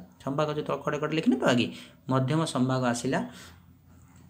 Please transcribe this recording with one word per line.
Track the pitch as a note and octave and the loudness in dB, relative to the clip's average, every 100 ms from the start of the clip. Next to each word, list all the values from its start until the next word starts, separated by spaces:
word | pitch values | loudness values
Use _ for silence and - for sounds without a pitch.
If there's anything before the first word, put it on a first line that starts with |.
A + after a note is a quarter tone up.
| - - | -8 -10
ସମ୍ଭାଗ | C3+ C#3 D3+ | -4 -2 0
ଯେଉଁ | D3+ D3 | -2 -4
ତଳ | C#3+ | -2
କଡ଼େ | D3+ C#3+ | -2 -2
କଡ଼େ | D3 D#3 | 0 0
ଲେଖିନଥିବା | A#3+ B3 D4 | 2 2 4
କି, | A#2+ G2+ - - - - | 4 2 -4 -16 -12 -2
ମଧ୍ୟମ | C3 C3 D#3 D#3 | 0 2 2 0
ସମ୍ଭାଗ | C3+ B2+ C3 B2 | 0 0 2 0
ଆସିଲା, | A#2+ B2+ F3 B3 - - - - - - - - - - | 0 -2 -2 -4 -10 -20 -20 -20 -20 -20 -20 -20 -20 -2